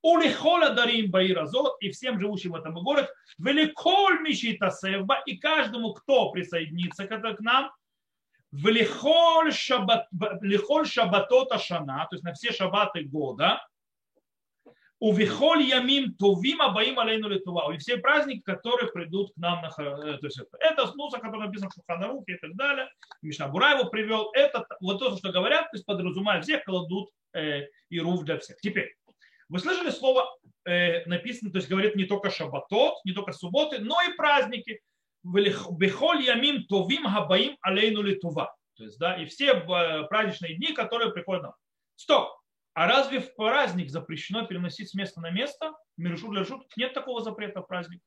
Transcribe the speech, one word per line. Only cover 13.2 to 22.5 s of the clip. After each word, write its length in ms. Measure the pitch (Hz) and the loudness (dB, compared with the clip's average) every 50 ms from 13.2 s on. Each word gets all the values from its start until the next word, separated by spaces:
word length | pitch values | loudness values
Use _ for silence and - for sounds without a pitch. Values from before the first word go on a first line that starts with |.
| 143 131 110 104 151 185 220 - - _ _ _ _ _ _ _ _ _ _ _ _ _ _ _ _ _ _ _ _ - _ _ _ _ _ _ | -4 -4 -2 2 2 2 2 2 -4 _ _ _ _ _ _ _ _ _ _ _ _ _ _ _ _ _ _ _ _ -20 _ _ _ _ _ _
у 140 | 233 214 202 | 2 2 4
вихоль 500 | 180 214 202 - - 269 320 339 302 277 | 4 2 2 2 4 4 6 6 6 4
ямим 500 | 254 262 254 247 262 277 285 262 220 - | 4 4 2 4 2 2 2 0 -2 -4
тувим 460 | _ 190 202 196 170 190 269 311 320 | _ 4 4 4 4 2 0 2 2
абаим 380 | 294 214 185 214 226 254 262 254 | 2 2 2 2 0 0 0 0
алейну 300 | 226 220 220 220 214 208 | 0 0 0 -2 -2 -2
литува, 440 | 196 190 190 185 175 170 147 147 160 | -4 -4 -4 -4 -4 -4 -2 -4 -6
и 40 | |
все 180 | 151 - 233 247 | -6 -4 -4 -4
праздники, 440 | - - 269 294 294 294 277 254 196 | 0 2 2 4 4 2 0 -6 -8
которые 500 | _ 202 180 - - 233 247 247 226 - | _ -8 -8 -6 -2 -2 0 0 0 -4
придут 420 | - 175 170 156 170 196 202 196 _ | -6 -8 -10 -6 -4 -4 -4 -4 _
к 40 | |
нам 240 | 160 170 175 175 170 | -6 -4 -4 -2 -4
на 80 | 165 156 | -6 -10
хар-, 360 | 143 - 147 143 139 143 151 | -10 -8 -8 -8 -8 -8 -8
э, 120 | 151 143 | -8 -8
то 80 | 135 143 | -8 -8
есть 120 | 143 - | -12 -10
это, 200 | 131 - _ - - | -12 -16 _ -8 0
это, 320 | - 320 320 294 240 202 - | 0 2 2 2 -2 -2 -4
ну, 140 | 277 294 285 | -10 -10 -8
за 100 | 254 226 | -8 -10
который 260 | 226 220 226 214 214 | -10 -10 -8 -8 -8
написано 240 | 196 196 202 196 190 | -8 -8 -8 -10 -10
в 40 | - | -12
Шулхан 300 | 175 _ - 170 175 190 | -16 _ -8 -6 -6 -4
Арухе 300 | 233 269 269 196 - 175 | -6 -6 -8 -8 -10 -12
и 40 | |
так 160 | - - 156 | -12 -12 -14